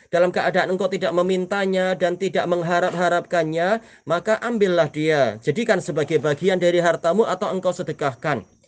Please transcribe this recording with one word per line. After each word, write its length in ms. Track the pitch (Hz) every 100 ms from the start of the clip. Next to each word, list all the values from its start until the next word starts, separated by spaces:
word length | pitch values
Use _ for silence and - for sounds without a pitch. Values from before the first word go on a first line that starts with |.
| _
dalam 160 | 170 180
keadaan 400 | 180 165 180 160
engkau 160 | 185 190
tidak 240 | 190 175
memintanya 880 | 170 180 190 180 202 190 185 185 185
dan 160 | 175
tidak 320 | 180 190 185 170
mengharap-harapkannya, 1400 | 175 165 175 175 170 175 170 - 175 160 160 180 226 - - -
maka 320 | 170 175 214
ambillah 480 | 233 233 196 175 151
dia, 480 | 151 156 156 123 107
jadikan 400 | 156 147 233 190
sebagai 400 | - 156 151 160
bagian 400 | 147 143 180 185
dari 160 | 175 175
hartamu 480 | 170 160 170 185 226
atau 240 | 180 190
engkau 240 | 185 180
sedekahkan." 720 | 180 165 147 147 123 160 131 90 _